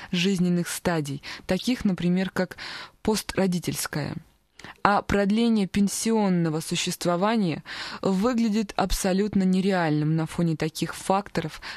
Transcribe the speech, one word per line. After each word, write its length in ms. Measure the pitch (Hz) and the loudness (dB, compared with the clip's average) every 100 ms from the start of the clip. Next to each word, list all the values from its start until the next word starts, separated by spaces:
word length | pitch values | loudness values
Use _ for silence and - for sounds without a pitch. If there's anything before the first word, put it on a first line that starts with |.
| - | -6
жизненных 560 | 180 185 185 180 175 170 | 0 2 2 2 2 -2
стадий, 520 | - 180 165 139 139 - - - | -2 0 0 -2 -8 -12 -10 -2
таких, 360 | 185 - 254 | -2 0 0
например, 460 | 202 175 175 180 185 | 0 0 2 0 0
как 280 | - 180 - - - - - | -2 -4 -6 -14 -14 -16 -4
постродительская. 1120 | - 208 - - 190 175 151 143 - 151 - - - _ _ - - - | -2 0 -2 0 0 0 -2 -6 -6 -4 -6 -8 -14 _ _ -20 -20 -2
А 180 | 196 202 | 2 2
продление 640 | - 202 202 220 233 220 185 | 2 2 4 4 4 4 2
пенсионного 880 | 208 202 - 220 220 196 180 165 156 | 2 0 0 0 2 4 4 2 0
существования 1040 | - 175 185 - 175 175 202 233 180 143 - - - - | -4 -4 -4 -2 0 2 2 2 0 -2 -8 -12 -12 -4
выглядит 680 | 196 185 233 233 226 208 208 | 0 2 2 2 2 2 0
абсолютно 720 | - 190 - 190 185 208 196 | -2 -2 0 0 0 2 2
нереальным 720 | 185 185 190 185 160 151 151 160 | 2 2 2 2 2 2 2 0
на 100 | 160 | -2
фоне 300 | - 170 156 | -2 -2 0
таких 400 | 160 - 170 - | -4 -4 -6 -4
факторов, 640 | - 190 - - 156 - - | 0 0 -2 -6 -6 -8 -14